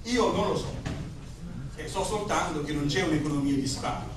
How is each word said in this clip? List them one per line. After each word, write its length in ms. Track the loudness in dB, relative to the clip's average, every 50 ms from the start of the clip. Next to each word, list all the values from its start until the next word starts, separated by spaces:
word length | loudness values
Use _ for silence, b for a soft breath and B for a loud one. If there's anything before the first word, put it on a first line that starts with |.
| -2
Io 280 | 2 4 4 4 4 4
non 140 | 2 2 2
lo 80 | 2 0
so, 180 | -2 -2 -4 -4 -4 -4 -4 -4 -6 -8 -8 -10 -10 -12 -10 -10 -10 -10 -8 -8 -8 -8 -8
e 120 | -8 -8 -6
so 160 | -2 -2 0
soltanto 600 | 0 0 -2 0 2 2 2 2 0 0 -2 -2
che 100 | -2 0
non 140 | 0 2 2
c'è 160 | 2 4 4
un'economia 520 | 4 4 2 2 2 2 2 2 4 4
di 120 | 2 2 0
scala. 480 | -2 -2 -2 -2 -2 -2 -6 -6 -8